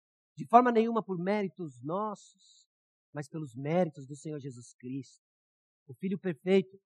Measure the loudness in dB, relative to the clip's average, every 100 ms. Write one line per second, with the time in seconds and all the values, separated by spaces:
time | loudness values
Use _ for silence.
0 | _ _ _ -14 6 6 8 4 2 0
1 | -2 -4 -2 -2 -4 -6 -12 -10 -6 -4
2 | -4 -8 -16 _ -20 -20 _ _ _ _
3 | _ -12 -10 -10 -10 -8 0 2 2 -2
4 | -14 -14 -10 -10 -10 -14 -18 -16 -10 -10
5 | -10 -20 _ _ _ _ _ _ -20 -8
6 | -6 -4 -4 -4 4 4 4 -8 _